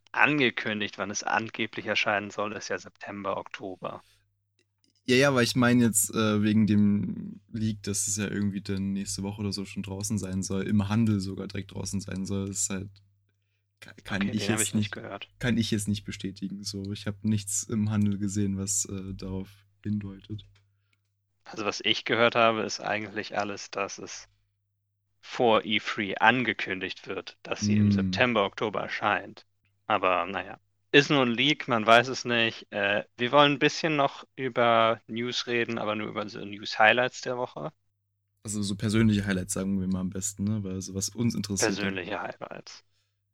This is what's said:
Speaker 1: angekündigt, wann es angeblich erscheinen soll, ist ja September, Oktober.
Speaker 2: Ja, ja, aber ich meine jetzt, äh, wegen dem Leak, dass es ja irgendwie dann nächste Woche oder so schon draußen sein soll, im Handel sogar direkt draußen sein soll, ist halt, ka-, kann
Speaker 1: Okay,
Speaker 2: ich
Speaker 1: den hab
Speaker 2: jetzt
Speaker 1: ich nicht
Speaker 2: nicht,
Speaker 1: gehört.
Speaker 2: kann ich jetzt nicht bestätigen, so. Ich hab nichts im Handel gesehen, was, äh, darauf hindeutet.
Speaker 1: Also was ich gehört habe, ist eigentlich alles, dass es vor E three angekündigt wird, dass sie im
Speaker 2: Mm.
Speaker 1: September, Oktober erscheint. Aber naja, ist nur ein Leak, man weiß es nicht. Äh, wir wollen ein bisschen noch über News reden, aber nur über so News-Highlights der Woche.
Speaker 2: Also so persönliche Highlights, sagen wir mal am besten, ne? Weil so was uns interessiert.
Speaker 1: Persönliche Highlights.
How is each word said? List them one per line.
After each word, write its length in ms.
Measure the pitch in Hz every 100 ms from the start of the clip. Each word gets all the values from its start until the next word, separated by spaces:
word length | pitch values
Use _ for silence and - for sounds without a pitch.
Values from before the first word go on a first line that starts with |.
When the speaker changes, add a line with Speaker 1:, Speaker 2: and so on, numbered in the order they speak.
| _
Speaker 1:
angekündigt, 840 | - 113 147 123 - 117 107 101 -
wann 140 | 98
es 120 | 104
angeblich 640 | - 104 110 - 110 - 107
erscheinen 440 | 101 - 101 101
soll, 220 | 101 104
ist 160 | 101 -
ja 80 | 95
September, 580 | 95 - - 101 98 95
Oktober. 680 | - - 98 92 - - - _ _ _ _ _ _ _ _ _ -
Speaker 2:
Ja, 100 | 123
ja, 120 | 143
aber 120 | 127
ich 120 | 117 131
meine 280 | 120 123
jetzt, 280 | 117 104 -
äh, 300 | 110 107 107
wegen 240 | 107 107 104
dem 720 | 104 104 101 - 85 85 - -
Leak, 300 | 113 110 104
dass 240 | 104 101 -
es 100 | 107
ja 100 | 101
irgendwie 340 | 101 101 98
dann 320 | 98 95 98
nächste 300 | 98 101 -
Woche 180 | 98 104
oder 100 | 101
so 140 | 98 95
schon 180 | -
draußen 340 | 98 98 104 107
sein 240 | 92 95
soll, 200 | 87 98 95
im 220 | 104 98
Handel 300 | 107 110 104
sogar 280 | 95 92 92
direkt 260 | 101 98
draußen 260 | 104 101 98
sein 240 | 95 95 95
soll, 240 | 98 98
ist 200 | 95 -
halt, 200 | 95 101 - _ _ _ _ _ _ _ _
ka-, 120 | - -
kann 260 | - 95 101
Speaker 1:
Okay, 40 |
Speaker 2:
ich 140 | 104 101
Speaker 1:
den 40 |
hab 80 | 110
Speaker 2:
jetzt 20 |
Speaker 1:
ich 120 | 113
nicht 180 | 107 104
Speaker 2:
nicht, 20 |
Speaker 1:
gehört. 340 | - 107 101 - -
Speaker 2:
kann 180 | 127 113
ich 140 | 107
jetzt 160 | 107 104
nicht 160 | 101 -
bestätigen, 580 | - 98 95 95 101
so. 280 | 101 101 98
Ich 140 | 104 107
hab 160 | 101 107
nichts 380 | 107 - -
im 280 | - 110 104
Handel 260 | 107 104 98
gesehen, 380 | 104 101 101 98
was, 280 | 98 - -
äh, 280 | 98 95 95
darauf 340 | 95 95 95 - _ _
hindeutet. 600 | 104 104 98 95 - 104 - _ _ _ _ _ _ _ _ _
Speaker 1:
Also 220 | - 110 101
was 160 | -
ich 220 | 110 110
gehört 300 | - 113 117
habe, 280 | 120 113 110
ist 160 | 101 -
eigentlich 580 | - 104 104 104 98 98
alles, 320 | 104 98 -
dass 300 | - - -
es 280 | - - - _ _ _ _ _ _ _ _ _
vor 440 | - - 120 104 95
E 140 | 107
three 360 | - - 101 -
angekündigt 880 | 107 123 110 98 - 95 92 - -
wird, 300 | 95 - -
dass 220 | - - 104
sie 120 | 104
im 120 | 104
Speaker 2:
Mm. 20 |
Speaker 1:
September, 540 | 98 95 92 123 110 98
Oktober 360 | - 110 98
erscheint. 640 | - - 107 92 101 104 - _ _ _ -
Aber 380 | 104 92 90 87
naja, 320 | 92 98 - _ _ _
ist 180 | 147 139
nur 140 | 147
ein 80 | 123
Leak, 360 | 113 139 151 -
man 180 | 117 107
weiß 240 | 117 127
es 160 | 120 120
nicht. 460 | 120 113 - -
Äh, 340 | 104 101 104 - -
wir 140 | 120
wollen 220 | 143 143
ein 60 | 139
bisschen 360 | 147 - 160 147
noch 280 | 139 - - -
über 640 | 135 123 120 117 113 113 -
News 400 | 113 120 120 -
reden, 320 | 120 113 117
aber 160 | 107 107
nur 140 | 110
über 200 | 107 104
so 140 | 110 101
News-Highlights 760 | 101 104 - 107 117 123 -
der 160 | - 123
Woche. 360 | 123 151 151 - _ _ _ _ _ _
Speaker 2:
Also 180 | 110 104
so 140 | 101 101
persönliche 500 | 110 110 113 101 98
Highlights, 280 | 92 92
sagen 260 | - 95 98
wir 80 | 92
mal 140 | 92
am 80 | 92
besten, 320 | 95 - -
ne? 200 | 101 110
Weil 160 | 95 95
so 120 | 95
was 160 | 95 -
uns 240 | - 117 -
interessiert. 440 | 98 98 110 98
Speaker 1:
Persönliche 400 | 98 95 90 92
Highlights. 600 | 98 - - - - - _ _ _ _ _